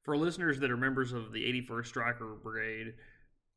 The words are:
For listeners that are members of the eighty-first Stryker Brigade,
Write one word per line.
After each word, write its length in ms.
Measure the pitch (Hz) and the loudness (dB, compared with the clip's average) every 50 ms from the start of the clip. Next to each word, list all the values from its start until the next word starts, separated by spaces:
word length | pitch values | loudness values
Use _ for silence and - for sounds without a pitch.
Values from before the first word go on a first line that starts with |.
| _ | _
For 140 | - 147 | 2 2
listeners 420 | 147 160 175 160 185 175 160 139 131 | 2 2 2 0 2 2 4 4 4
that 120 | 139 127 | 4 2
are 60 | 123 | 4
members 360 | 120 127 135 131 135 131 120 127 | 4 4 2 4 2 0 0 -2
of 180 | 120 113 107 | -4 -6 -4
the 140 | 110 110 110 | -4 -2 0
eighty-first 440 | 120 127 127 123 - 117 117 117 - | 2 0 0 -2 -2 -4 -4 -4 -4
Stryker 460 | - 131 117 120 120 117 113 110 107 101 | -4 -2 0 0 -2 -2 -6 -10 -10 -8
Brigade, 520 | - 113 110 110 110 110 110 110 113 113 113 - - - - _ - _ _ _ _ _ _ | -8 -6 -4 -2 -2 -2 -4 -6 -8 -10 -10 -14 -20 -20 -20 _ -20 _ _ _ _ _ _